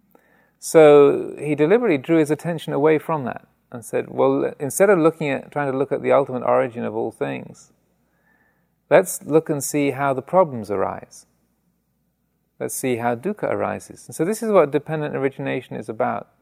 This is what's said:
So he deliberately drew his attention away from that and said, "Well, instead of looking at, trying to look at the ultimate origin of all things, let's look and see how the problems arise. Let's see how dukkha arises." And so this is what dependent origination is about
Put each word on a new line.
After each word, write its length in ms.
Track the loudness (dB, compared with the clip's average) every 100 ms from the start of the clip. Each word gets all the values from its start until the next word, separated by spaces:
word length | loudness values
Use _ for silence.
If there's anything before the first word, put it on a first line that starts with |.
| _ _ _ _ _ _
So 800 | 2 8 10 10 8 4 -4 -10
he 180 | -6 0
deliberately 420 | 2 2 2 -2
drew 220 | 2 2
his 120 | 2
attention 400 | -2 -4 -8 -6
away 260 | 0 2 0
from 280 | -2 -6 -6
that 220 | -10 -16 _ _
and 140 | -18 -8
said, 240 | -6 -6
"Well, 440 | 0 0 2 -2 -6
instead 300 | -8 0 4
of 80 | 4
looking 320 | 2 0 -4
at, 220 | -6 -6
trying 200 | -6 -4
to 60 | -4
look 140 | -4
at 100 | -4
the 120 | 2
ultimate 300 | 2 2 -4
origin 400 | 0 0 0 -6
of 120 | -8 -6
all 160 | -8
things, 600 | -6 -8 -8 -12 -20 _ _ _ _ _ _ _ _ _ _ _ _ _
let's 320 | 2 2 -6
look 260 | 0 0 0
and 140 | -6
see 280 | -4 -2 -2
how 220 | -2 -4
the 80 | -4
problems 500 | 0 0 0 -4 -6
arise. 540 | -4 -4 -6 -16 -20 _ _ _ _ _ _ _ _ _ _ _ _ _ _
Let's 160 | -10 -6
see 200 | -4 -2
how 200 | -2 -4
dukkha 360 | -6 -6 -4
arises." 560 | -2 -4 -6 -12 -20 -16
And 80 | -6
so 80 |
this 180 | -4 -4
is 100 | 2
what 200 | 2 4
dependent 460 | 0 -4 -6 -6 -4
origination 580 | -4 -4 -6 -6 -8 -12
is 140 | -10
about 400 | -4 -4 -4 -10 _